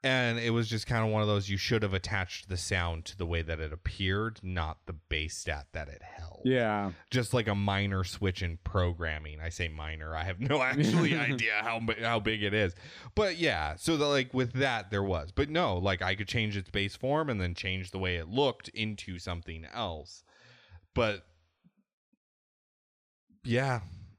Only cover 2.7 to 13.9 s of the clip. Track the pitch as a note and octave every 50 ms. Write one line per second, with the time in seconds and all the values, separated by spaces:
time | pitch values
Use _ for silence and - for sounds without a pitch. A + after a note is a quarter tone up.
2.7 | G2+ F#2 F2 E2+ E2 D#2+ D#2+ - - - F#2+ E2 E2+ E2 D#2+ D#2 E2 D#2 D#2+ D2+
3.7 | D2+ D#2+ _ - - - G2 F#2 F#2+ G2+ A2 A2+ A2+ - - F#2 F#2 F2+ D#2+ D#2
4.7 | D2+ - _ - E2+ D#2 _ _ D#2+ D#2 D#2 D#2+ - - - - D#2 D2 C#2 _
5.7 | _ E2 D#2 C#2+ - - - - - - - - - - - B2+ C3 B2+ A#2 A2
6.7 | G#2+ G#2 G2+ G2 F2 - - _ - B2 A#2+ - - B2 A2 G#2+ G2+ G2+ G2+ G2+
7.7 | G2 G2 G2+ G2+ G2 F#2+ F#2 F2+ - - - F#2+ F2+ - F#2+ F2 E2 E2 _ -
8.7 | - G2+ F2+ F2+ E2+ D#2+ F2 D#2+ D#2 D2+ D2+ D2+ D2+ D2+ D#2 E2 D#2+ - F2+ E2
9.7 | D#2 D#2 D#2 D#2 D#2+ D#2 D2+ D#2 D#2+ D#2+ D#2 F#2 F#2+ F2 A#2 A#2 D3 D3 B2+ B2+
10.7 | C3 C#3 D3+ - - E3+ E3+ - E3+ E3 - - C#3 B2 A2+ A2 G#2+ G#2+ G#2+ A#2
11.7 | A#2 A2+ A2+ A2+ A2+ G#2+ A2+ A2+ A#2 A2+ G#2 A2 A2 G#2+ G#2 G2+ G2 A2 G#2 F2+
12.7 | F2 - - - - - - - - - G#3+ G3 F3 E3 E3+ D#3 A2 E2 D2+ D2+
13.7 | D#2 E2 - -